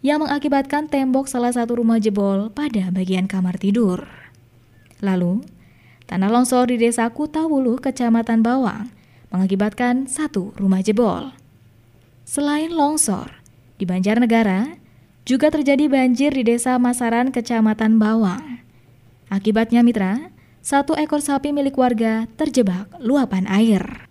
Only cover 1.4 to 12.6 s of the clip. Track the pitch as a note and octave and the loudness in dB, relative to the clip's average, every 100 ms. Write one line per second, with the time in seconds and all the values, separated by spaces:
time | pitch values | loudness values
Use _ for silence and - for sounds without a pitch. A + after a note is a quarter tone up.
1.4 | A#3+ B3 A#3 A#3+ A3+ A3+ A3 G3+ G3+ G3 | -2 -2 -2 0 2 2 2 0 0 0
2.4 | G#3+ G#3+ D4 A3+ F#3 F#3 F#3 F#3 F#3+ F#3+ | -2 -4 -4 -2 -2 -2 -2 -2 -2 -2
3.4 | F3+ F3+ G3 G#3 A3 F3+ - - - _ | -2 -2 0 2 2 0 -8 -20 -20 _
4.4 | _ _ _ _ _ _ G3+ F#3 F3 F#3+ | _ _ _ _ _ _ -2 0 0 -2
5.4 | - - - _ _ _ _ F3 F#3+ A#3 | -6 -20 -20 _ _ _ _ -2 2 2
6.4 | B3 B3+ B3 B3 A#3 A#3 A#3 A3+ D4+ D#4 | 2 2 2 2 0 2 -2 -2 -6 -2
7.4 | D#4+ C#4+ B3+ B3 C4+ B3+ A#3+ A3+ A3+ A3+ | 0 0 0 -2 -4 -2 0 2 2 2
8.4 | A3+ B3+ A#3+ - A#3 - _ _ - F3+ | 2 2 0 -4 -12 -14 _ _ -8 -2
9.4 | F#3+ F#3+ G#3 G#3 B3 B3+ C4+ - D4+ G3+ | 0 0 -2 0 0 0 -2 -4 -4 -4
10.4 | F#3+ - F#3+ F#3+ F#3+ G#3 A#3 F3 C4+ - | -6 -2 0 2 2 2 2 0 -8 -16
11.4 | _ _ _ _ _ _ _ _ - - | _ _ _ _ _ _ _ _ -10 -4
12.4 | D4 D4 | -2 -2